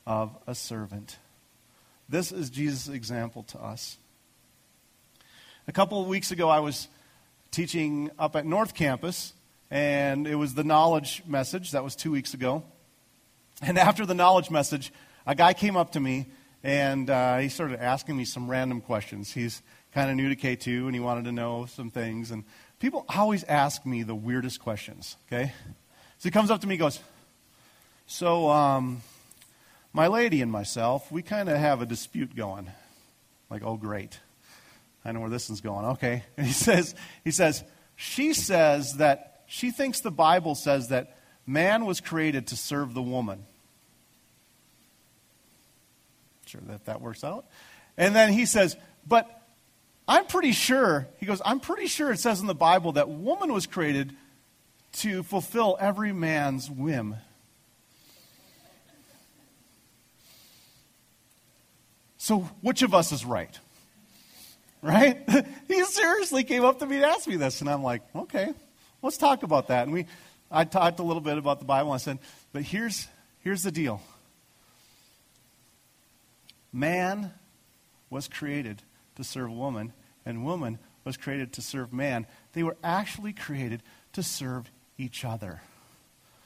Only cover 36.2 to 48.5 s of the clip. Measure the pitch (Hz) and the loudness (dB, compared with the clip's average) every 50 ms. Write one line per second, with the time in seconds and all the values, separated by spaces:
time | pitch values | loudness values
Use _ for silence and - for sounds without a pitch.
36.2 | - - - - 143 120 135 - - 233 202 180 170 - - - - - - - | -6 -10 -8 -4 -4 -2 0 2 4 6 6 6 4 2 -4 -14 -18 -20 -18 -10
37.2 | - 160 - - - 156 143 - - - - - _ _ _ - - - - 247 | -6 -2 2 4 4 4 4 0 -6 -14 -20 -20 _ _ _ -14 -12 -8 -4 -2
38.2 | 277 311 302 - - - 190 165 160 151 143 147 139 127 135 139 151 147 139 - | 0 0 0 0 0 2 4 6 6 6 6 4 0 -4 0 4 4 4 4 4
39.2 | - - - _ _ - - - 247 247 226 - 277 262 - - - 220 156 147 | 0 -12 -20 _ _ -16 -8 -4 -4 -4 -2 -2 -2 -2 -2 -2 -4 -2 2 4
40.2 | 160 156 170 180 165 165 143 - - 151 139 139 120 120 135 123 127 - - - | 6 6 6 6 4 0 -2 -2 0 2 2 2 2 0 -2 -2 -2 -4 -10 -20
41.2 | _ _ _ _ _ 131 135 151 170 190 214 226 233 196 175 - - - - 160 | _ _ _ _ _ -2 0 2 4 4 4 2 2 -2 -4 -4 -6 -4 -2 -2
42.2 | 156 156 143 135 110 - 123 - - - 147 143 143 127 117 127 127 123 127 127 | 0 0 0 -2 -4 -6 -8 -8 -6 -4 -4 -4 -4 -4 -4 -6 -6 -4 -4 -4
43.2 | 120 104 95 98 101 - _ _ _ _ _ _ _ _ _ _ _ _ _ _ | -4 -4 -6 -10 -14 -18 _ _ _ _ _ _ _ _ _ _ _ _ _ _
44.2 | _ _ _ _ _ _ _ _ _ _ _ _ _ _ _ _ _ _ _ _ | _ _ _ _ _ _ _ _ _ _ _ _ _ _ _ _ _ _ _ _
45.2 | _ _ _ _ _ _ _ _ _ _ _ _ _ _ _ _ _ _ _ _ | _ _ _ _ _ _ _ _ _ _ _ _ _ _ _ _ _ _ _ _
46.2 | _ _ _ _ _ - - - - 110 107 104 - - 110 113 123 117 110 - | _ _ _ _ _ -20 -18 -16 -14 -14 -14 -12 -10 -10 -10 -8 -8 -12 -12 -10
47.2 | - 147 185 247 - _ - - - - - - - _ _ - 175 202 208 220 | -8 -8 -8 -10 -12 _ -20 -20 -20 -20 -20 -20 -20 _ _ 2 4 6 8 8
48.2 | 220 214 202 226 240 - | 8 8 8 4 2 4